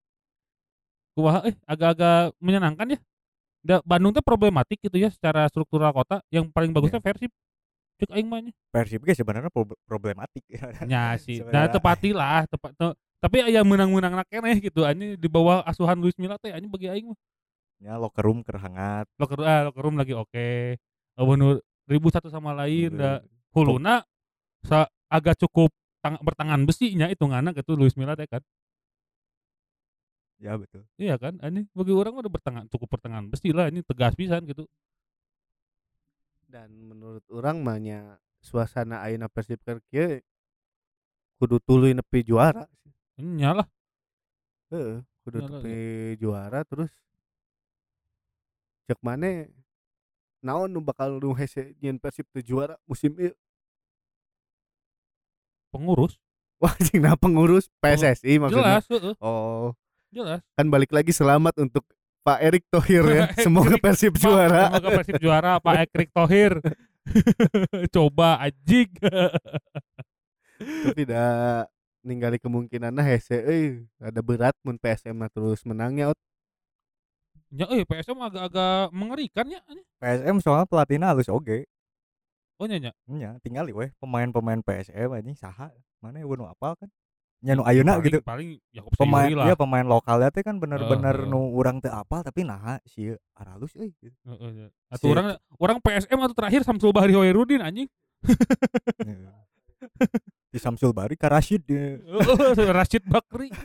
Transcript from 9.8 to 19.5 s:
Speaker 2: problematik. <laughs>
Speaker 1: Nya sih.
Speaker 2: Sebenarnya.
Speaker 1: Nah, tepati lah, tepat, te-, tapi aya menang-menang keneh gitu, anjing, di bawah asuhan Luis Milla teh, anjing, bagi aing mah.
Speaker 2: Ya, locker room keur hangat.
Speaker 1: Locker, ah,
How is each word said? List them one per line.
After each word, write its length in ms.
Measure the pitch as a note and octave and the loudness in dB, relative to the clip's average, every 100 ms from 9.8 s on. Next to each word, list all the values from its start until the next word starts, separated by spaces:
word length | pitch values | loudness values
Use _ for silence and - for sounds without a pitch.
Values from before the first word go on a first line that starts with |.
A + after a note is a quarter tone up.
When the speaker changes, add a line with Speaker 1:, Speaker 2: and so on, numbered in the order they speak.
Speaker 2:
problematik. 640 | _ G#2+ G#2 F#2+ - C3+ - | _ -8 -8 -10 -14 -18 -18
<laughs> 380 | A#2+ B2+ G#2+ A#2+ | -16 -16 -12 -4
Speaker 1:
Nya 280 | B2 A#2 A#2 | -4 -2 -6
sih. 260 | - A#2 | -8 -12
Speaker 2:
Sebenarnya. 160 | A#2 C#3+ | -2 0
Speaker 1:
Nah, 60 | D#3+ | 2
tepati 420 | F#3 F3 F3 G3+ | 2 2 0 0
lah, 340 | G3 C#3 D#3+ D#3+ | -2 0 0 -2
tepat, 240 | D3+ C#3 | -8 -14
te-, 220 | - E3+ - _ _ | -4 -4 -4 _ _
tapi 180 | G3+ B3+ | 0 2
aya 180 | A#3 A3 | 4 4
menang-menang 600 | G3+ G3 F#3+ F#3+ F3+ F#3 | 6 6 4 2 0 -4
keneh 320 | - A3 A3+ G#3+ | -6 -6 0 0
gitu, 240 | G3 D#3+ | 0 0
anjing, 320 | D3 E3 G#3 F#3+ | 0 -2 -8 -6
di 100 | D#3+ | 0
bawah 380 | E3 E3+ F3+ | 4 4 4
asuhan 340 | E3 E3 F3 F3 | 0 -2 -2 0
Luis 160 | F3 | 0
Milla 240 | F#3 F#3 G#3 | -2 -8 -10
teh, 120 | A3 | -12
anjing, 200 | E3 G#3 | -12 -12
bagi 160 | F#3+ F#3 | -12 -8
aing 240 | G3+ A#3 | -10 -10
mah. 80 | G#3+ _ _ _ _ _ _ | -16 _ _ _ _ _ _
Speaker 2:
Ya, 160 | G2+ | -14
locker 280 | A2+ A2+ - | -8 -8 -2
room 200 | G#2+ A2+ | 0 -2
keur 160 | A2 G2+ | -6 -14
hangat. 480 | G2 F#2 G2+ G#2 G#2+ | -14 -8 -8 -8 -10
Speaker 1:
Locker, 240 | - C#3 C#3 | -8 -6 -2
ah, 220 | D#3 | 0